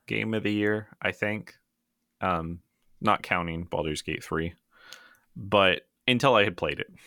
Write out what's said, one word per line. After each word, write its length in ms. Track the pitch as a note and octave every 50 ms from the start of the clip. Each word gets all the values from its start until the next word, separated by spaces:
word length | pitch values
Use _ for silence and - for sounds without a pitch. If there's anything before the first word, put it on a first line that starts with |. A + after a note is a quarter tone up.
| _
game 260 | - A2+ G#2+ G#2+ A2 A2
of 100 | A2 G2
the 80 | G2+ G#2
year, 360 | G#2 G#2 G#2 G#2+ G#2+ G#2 - - - -
I 80 | G#2 F#2+
think. 440 | - - G#2 G#2+ G#2+ - - - _ _ _ _ _ _ _ _ _ _ _ _ -
Um, 400 | - F#2+ F2+ E2+ E2 E2 E2+ F2 - _ _ _ _ _ _ -
not 220 | - G#2+ G#2 - -
counting 420 | - G2 F2+ F2 E2+ E2 E2 F2
Baldur's 380 | F2 - - D#2+ D#2 D2+ D2 -
Gate 200 | - D#2+ - -
three, 320 | - E2 E2 D#2+ E2+ E2+ _ _ _ _ _ - - - - - - _ _ _ _ -
but 460 | - A#2 G2 G#2+ G#2 G2 F#2 F2 - - _ _ _ _
until 280 | - B2+ A#2+ A#2+ C#3 B2
I 80 | G#2+ G2+
had 120 | G#2 F2
played 220 | - - D#2 D2 D2
it, 140 | - - - - -